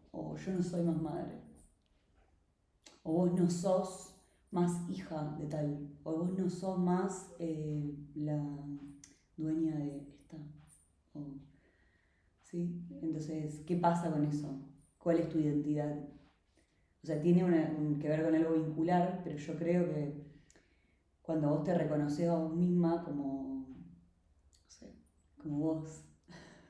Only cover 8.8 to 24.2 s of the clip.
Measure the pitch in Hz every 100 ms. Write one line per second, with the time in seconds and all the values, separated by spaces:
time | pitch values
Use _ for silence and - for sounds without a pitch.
8.8 | - - - - _ - 156 160 156 151
9.8 | 143 139 - - - 156 147 - - -
10.8 | _ _ _ 147 143 135 - - _ _
11.8 | _ _ _ _ _ _ - 175 175 175
12.8 | - - 165 156 156 156 151 - - 170
13.8 | 170 170 165 151 151 - - - - -
14.8 | _ _ 170 165 - 160 147 143 151 151
15.8 | 147 147 - - - _ _ _ _ _
16.8 | _ _ 156 151 170 175 175 165 156 151
17.8 | 151 143 143 156 160 160 160 160 151 160
18.8 | 165 180 180 196 147 147 - 151 170 180
19.8 | 160 151 143 - - - - - _ _
20.8 | _ _ _ _ - 160 147 151 190 160
21.8 | 151 147 147 147 170 165 160 170 180 175
22.8 | 170 170 143 143 139 135 135 135 131 127
23.8 | 117 - - _